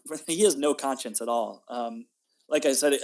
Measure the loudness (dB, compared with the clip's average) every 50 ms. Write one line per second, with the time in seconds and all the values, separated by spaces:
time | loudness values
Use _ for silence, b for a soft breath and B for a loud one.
0 | -6 -10 -12 -10 -6 -4 0 4 4 4 4 4 2 0 0 0 0 -4 -2 -4
1 | -4 -4 -4 -4 -2 0 0 0 -2 -4 -6 -12 _ -10 -8 -6 -6 -6 -8 -10
2 | -16 _ _ _ _ _ _ _ _ -2 0 2 2 2 2 4 4 4 2 2